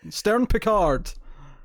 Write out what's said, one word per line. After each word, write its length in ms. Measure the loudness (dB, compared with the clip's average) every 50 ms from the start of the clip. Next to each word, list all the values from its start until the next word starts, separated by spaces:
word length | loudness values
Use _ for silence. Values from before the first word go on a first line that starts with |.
| -18 -12
Stern 360 | -12 -2 0 0 2 2 2
Picard. 680 | 2 0 0 2 2 2 4 4 2 2 0 -4 -8 -12 -12 -16 -18 -20 -20 -20 -20 -20 -20